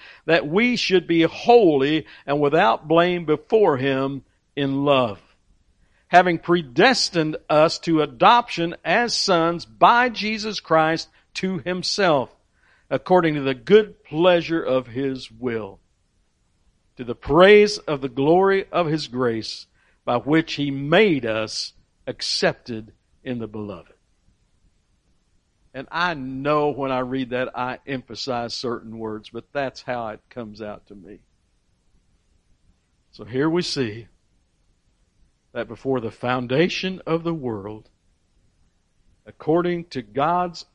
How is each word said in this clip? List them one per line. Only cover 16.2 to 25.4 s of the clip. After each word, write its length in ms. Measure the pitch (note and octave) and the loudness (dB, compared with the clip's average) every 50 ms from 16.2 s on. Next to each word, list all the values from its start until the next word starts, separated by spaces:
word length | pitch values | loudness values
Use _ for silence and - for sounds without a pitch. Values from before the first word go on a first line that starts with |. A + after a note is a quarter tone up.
| _ _ _ _ _ _ _ _ _ _ _ _ _ _ _ - | _ _ _ _ _ _ _ _ _ _ _ _ _ _ _ -14
to 80 | B2+ | -10
the 100 | A#2 A#2 | -10 -10
praise 640 | - - - C#3 D#3+ F#3 G3 G#3 G#3 G#3 G#3 G#3 - | -10 -4 0 4 6 8 8 8 8 6 4 2 -4
of 240 | - - D#3 C3+ | -8 -6 -6 -6
the 80 | B2+ C#3 | -6 -6
glory 560 | A#2 B2+ C3+ D3 E3+ F3+ F#3+ G3 G3 G3 F#3 - | -4 -2 2 2 4 4 4 2 2 0 -2 -4
of 160 | - E3 F3 D3+ | -4 -2 -2 -2
his 200 | D#3 D#3 D3 B2+ | -2 -4 -6 -6
grace, 580 | A#2 B2 C3 A#2+ A2+ A2+ G2+ - - - - _ _ _ _ _ _ _ _ | -6 -4 -2 -2 -2 -4 -6 -10 -12 -16 -18 _ _ _ _ _ _ _ _
by 120 | - B2 A#2+ | -4 -4 -2
which 360 | - C3 D3+ D#3+ D#3+ - - | 0 0 0 0 0 -2 -4
he 160 | - C#3+ C#3+ | -6 -6 -4
made 560 | C#3 C#3 C#3 C#3+ D#3+ F#3 A3 G#3 D#3+ C#3 A#2+ | -4 -6 -2 2 4 4 4 4 2 0 -2
us 480 | A2+ A2 A2 A2 G#2+ - - - - - _ _ _ _ _ _ | -2 -4 -4 -4 -6 -8 -10 -10 -12 -14 _ _ _ _ _ _
accepted 880 | - B2 - - - - - - F3+ D3 - _ - A#2+ A2 A2 A2 - _ _ _ _ _ - | -12 -12 -8 -8 -6 -4 -2 -2 -2 -2 -4 _ -12 -12 -12 -12 -14 -20 _ _ _ _ _ -10
in 160 | - B2+ A#2+ | -10 -8 -8
the 80 | A2+ G#2+ | -8 -10
beloved." 440 | G#2+ A2 G#2+ G2+ F#2+ E2+ - _ _ _ _ _ _ _ _ _ _ _ _ _ _ _ _ _ _ _ _ _ _ _ _ _ _ _ _ _ _ _ | -10 -10 -12 -12 -12 -14 -16 _ _ _ _ _ _ _ _ _ _ _ _ _ _ _ _ _ _ _ _ _ _ _ _ _ _ _ _ _ _ _